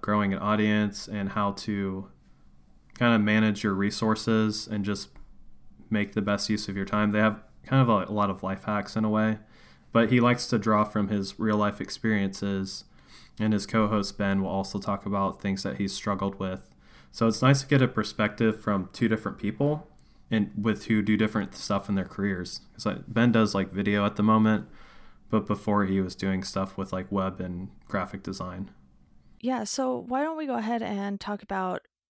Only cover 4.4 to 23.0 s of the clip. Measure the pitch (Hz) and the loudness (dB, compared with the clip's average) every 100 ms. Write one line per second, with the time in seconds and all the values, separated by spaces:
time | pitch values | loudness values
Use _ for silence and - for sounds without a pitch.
4.4 | 110 107 - 107 101 101 - - - - | 2 -2 -6 -4 -2 -4 -6 -16 -20 -20
5.4 | - - - - - 107 101 110 101 101 | -20 -20 -20 -20 -4 -2 0 -2 0 0
6.4 | - 104 - 98 98 104 107 107 107 107 | 0 -2 -2 -6 -2 0 2 4 2 0
7.4 | - - - 135 120 104 92 104 101 95 | -10 -20 2 4 6 4 2 0 0 -2
8.4 | 95 95 - 104 98 110 110 107 110 110 | -4 -4 -2 -4 -2 -2 0 2 2 0
9.4 | - - - - - 117 110 123 120 123 | -6 -20 -20 -20 0 2 4 6 4 2
10.4 | - 117 107 107 107 107 98 104 98 - | 0 0 4 2 2 0 0 0 -2 -2
11.4 | 107 107 104 101 - - 113 107 98 98 | 0 2 2 -2 -10 -4 0 2 0 -2
12.4 | 101 98 95 - - - - - - - | -4 -2 -4 -8 -14 -20 -20 -20 -20 -2
13.4 | 110 104 - 113 104 107 98 - 98 98 | 0 2 0 0 2 0 -2 -2 0 0
14.4 | 95 95 95 101 101 98 101 101 98 - | 0 -2 -4 -4 -4 -4 -2 -2 -2 -2
15.4 | 101 98 98 67 98 - 107 98 98 - | -4 -2 -4 -2 -4 -2 -4 -2 -2 -2
16.4 | 95 92 - - - - - - 113 107 | -6 -6 -12 -20 -20 -20 -20 0 2 4
17.4 | 131 139 - 139 127 - 104 - 107 - | 4 4 4 4 4 2 -4 -2 -2 2
18.4 | 110 107 - 98 90 - 113 110 104 - | 0 2 0 -2 -2 -2 0 0 -2 -4
19.4 | 101 - 143 151 - - - - - 113 | -6 0 0 0 -6 -20 -20 -20 -2 0
20.4 | 98 - 107 104 - 107 98 104 107 107 | 0 0 -2 -2 0 0 2 2 2 0
21.4 | - - - 98 - 98 90 - 101 92 | -4 -8 -2 -2 0 -2 -2 -4 -2 -2
22.4 | 87 - - - 107 - | -6 -10 -16 -8 -6 -6